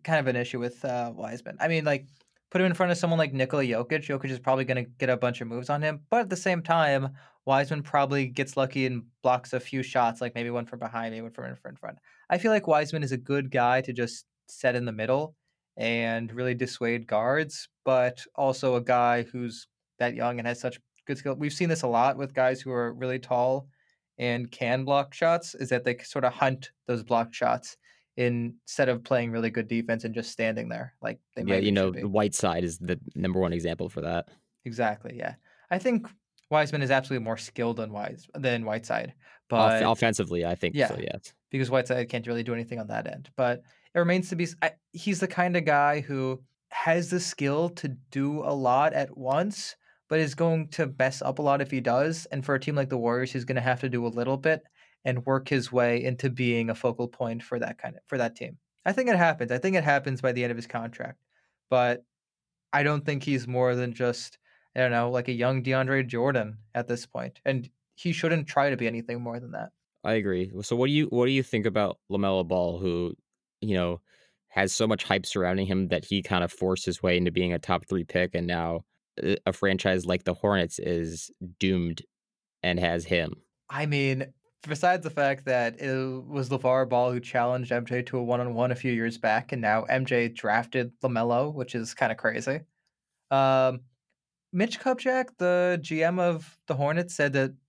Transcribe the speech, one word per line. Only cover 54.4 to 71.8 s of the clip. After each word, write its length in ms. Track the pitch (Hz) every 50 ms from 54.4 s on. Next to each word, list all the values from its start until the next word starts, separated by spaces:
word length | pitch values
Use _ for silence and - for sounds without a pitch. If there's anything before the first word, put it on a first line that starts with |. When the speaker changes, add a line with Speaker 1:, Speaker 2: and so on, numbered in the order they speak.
| 135 160 160 156 - _ _ _ _ _ _ _ _
Speaker 1:
and 180 | 131 123 123 123
work 220 | 135 135 135 135 -
his 220 | 147 131 131 131
way 320 | 123 127 120 120 117 120 123
into 280 | 127 127 120 - 135
being 400 | 123 127 127 120 117 117 117 113
a 40 | 110
focal 320 | - - 123 113 - 123
point 360 | 120 - - 127 117 113 117 -
for 160 | - 123 117
that 220 | 120 117 120 -
kinda, 180 | - 123 - - -
for 120 | _ 143 127
that 180 | 120 117 117
team. 220 | - 120 - - - _ _ _ _ _
I 80 | 180 196
think 160 | 262 254 240
it 80 | 220
happens. 360 | 180 170 165 151 160 123 113 123
I 60 | 123
think 180 | - 190 190
it 80 | 180 151
happens 360 | 147 143 139 139 143 131 123
by 120 | - 127 123
the 100 | 123 123
end 80 | 120
of 60 | 120
his 100 | 117 117
contract, 560 | - - 117 117 117 117 - - 120 135 - _ _ _ _ _ _ _ _ _ _
but 340 | 131 127 123 123 120 123 - _ _ _ _ _ _ _ _ _ _ _ _ _ -
I 100 | 143 143
don't 220 | 147 151 147 147
think 180 | 156 147 139 139
he's 240 | 147 139 131 117
more 280 | 123 127 127 127 127 123
than 180 | 123 123 123 117
just, 460 | 117 127 120 120 - - - - _ _ _ _ _ _ _ _
I 60 | 123
don't 100 | 127 123
know, 200 | 120 120 117 120
like, 180 | 127 123 120 131
a 40 | 123
young 300 | 117 120 127 135 131 120
DeAndre 440 | 131 131 131 131 127 135 135 131
Jordan 520 | 120 123 117 123 139 135 123 107 107 110 - - _ _
at 140 | 120 120 -
this 180 | 120 120 -
point, 340 | - _ 120 123 123 - - _
and 240 | 139 135 127 120 - - _ _ _ _
he 180 | - - 175 160
shouldn't 360 | - - 160 165 160 147 -
try 220 | - 147 139 143
to 60 | 135
be 100 | 123 123
anything 340 | 113 117 117 117 - 120 120
more 180 | 120 117 117 120
than 140 | 127 123 -
that. 180 | 107 110 - - _ _ _ _ _ -
Speaker 2:
I 120 | - 110
agree. 320 | 113 98 98 92 90 92
W-, 160 | 95 98 92 104
so 120 | - 120
what 120 | 120 127
do 60 | 139 147
you, 140 | 151 151
what 200 | - - 120 123
do 60 | 131 135
you 100 | 135 127
think 220 | - - 110 104
about 320 | 113 95 107